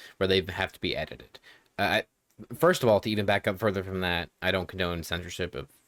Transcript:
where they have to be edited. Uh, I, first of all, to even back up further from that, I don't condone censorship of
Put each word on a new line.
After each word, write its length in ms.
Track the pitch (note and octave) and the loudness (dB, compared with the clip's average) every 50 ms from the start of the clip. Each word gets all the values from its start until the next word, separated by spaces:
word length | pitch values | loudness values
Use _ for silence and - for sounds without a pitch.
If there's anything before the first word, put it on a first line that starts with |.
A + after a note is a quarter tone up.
| - - - _ | -20 -20 -4 _
where 80 | F#2+ | 2
they 180 | F#2+ F#2+ F#2+ F2+ - F2+ | 4 4 4 2 0 -4
have 200 | F#2+ F#2+ F2+ - | -4 -4 -4 -4
to 80 | - | -6
be 140 | - F2 B1 | -4 -4 -2
edited. 440 | - D#2 - - - - - _ - _ - - _ _ _ _ - | -2 -4 -6 -10 -16 -18 -20 _ -20 _ -20 -20 _ _ _ _ -2
Uh, 240 | G2+ - F#2 A2 - | 0 0 0 0 -2
I, 520 | - _ _ _ _ _ _ G#2+ _ A#2+ | -4 _ _ _ _ _ _ -16 _ -4
first 280 | - - E3+ F3+ - - | 2 4 4 4 4 4
of 80 | A#2 | 6
all, 100 | G#2+ G2 | 6 6
to 100 | - A2+ | 4 2
even 140 | G#2+ G#2 G#2 | 0 0 2
back 240 | G2 G2+ G2+ - A2 | 2 0 2 2 -2
up 100 | G2+ F#2+ | -2 2
further 240 | A2+ G#2+ F#2+ G2 F#2 | 0 0 0 0 -4
from 180 | G2 F#2+ F#2 | -4 -4 -2
that, 280 | F#2 F2+ F2 E2+ E2+ - _ _ - | 0 0 0 0 -2 -6 _ _ -2
I 80 | F#2 | 0
don't 180 | F#2 F#2+ F2+ - | 0 0 -2 -4
condone 340 | - F#2 F#2 F2 F2 E2+ D#2+ | -4 -2 -2 -2 -2 -4 -4
censorship 500 | - F2 E2+ F2 F2 - - F#2 E2 - | -4 -6 -6 -6 -8 -6 -6 -6 -6 -6
of 140 | C#2+ C2+ - _ _ _ | -10 -12 -12 _ _ _